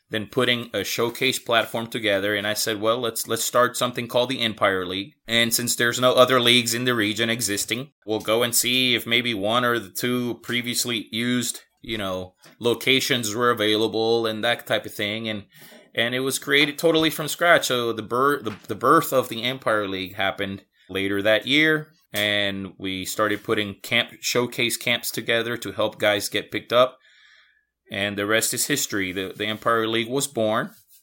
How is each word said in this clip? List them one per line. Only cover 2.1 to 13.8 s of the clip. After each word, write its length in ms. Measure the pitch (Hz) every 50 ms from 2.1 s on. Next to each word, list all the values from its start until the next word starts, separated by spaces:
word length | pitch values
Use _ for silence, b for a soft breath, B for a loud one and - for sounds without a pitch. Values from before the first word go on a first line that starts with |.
| 101 95 95 104 104
And 120 | 101 101 104
I 60 | 107
said, 260 | - - 117 110 101
"Well, 200 | 104 110 117 127
let's, 280 | 123 113 113 - - 117
let's 160 | 113 110 -
start 320 | - - 123 123 120 -
something 320 | - 127 123 123 131 120 117
called 220 | - 120 123 127
the 100 | 135 120
Empire 440 | 117 113 101 - 110 101 95 95 90
League. 280 | 87 92 95 101 147 _ _ _ -
And 260 | 117 117 117 117 113
since 220 | - 120 117 -
there's 240 | - 120 120 117 120
no 140 | 127 127 120
other 260 | - 127 127 131 127
leagues 340 | 120 120 120 123 117 117 113
in 120 | 120 127
the 100 | 127 123
region 340 | 117 101 104 107 107 117 113
existing, 640 | 113 123 117 98 101 101 - - 113 120 143 - _ _ _
we'll 140 | 104 110 104
go 220 | 92 - 110 120 123
and 120 | 120 120
see 400 | - - 120 123 127 127 127 120
if 100 | 110 -
maybe 280 | 113 117 123 120 120 117
one 320 | 98 95 107 117 123 123
or 140 | 120 120 117
the 100 | 101 92
two 460 | 90 - - 123 123 123 120 120 113 - -
previously 640 | - 120 123 117 120 117 - - 123 120 110 - -
used, 480 | 110 110 120 123 123 123 117 - - - - _ _ _
you 160 | - 117 113 104
know, 380 | 98 95 92 92 92 92 _ B B B B B
locations 760 | 110 120 113 113 - 127 131 135 - - 139 120 117 104 104
were 160 | 120 120 120
available 720 | 120 107 104 107 107 107